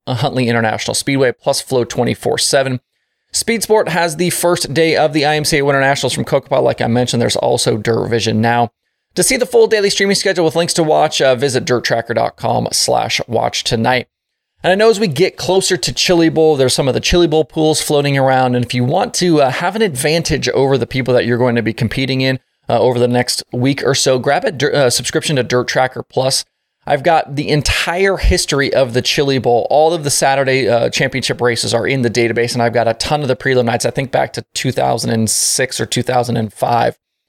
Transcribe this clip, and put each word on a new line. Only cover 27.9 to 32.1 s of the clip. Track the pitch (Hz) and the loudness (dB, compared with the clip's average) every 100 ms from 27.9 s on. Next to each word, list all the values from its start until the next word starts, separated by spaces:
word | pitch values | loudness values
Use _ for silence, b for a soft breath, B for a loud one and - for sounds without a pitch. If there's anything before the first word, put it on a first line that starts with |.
| 175 196 180 | -2 0 2
history | - 180 - 139 135 | 2 0 0 -2 0
of | 123 127 | 2 2
the | 123 | 0
Chili | - - 143 131 | -2 0 0 0
Bowl, | 120 120 - | 2 0 2
all | 143 160 | 2 2
of | 170 | 0
the | 143 | -2
Saturday, | - 139 135 135 131 110 | 0 0 2 0 0 2
uh, | 117 123 | 2 0
championship | - 135 131 - 127 | 0 -2 -2 -4 -2
races | 120 113 - | -2 -2 -2
are | 117 101 | -2 0
in | 135 | 0
the | 120 | 0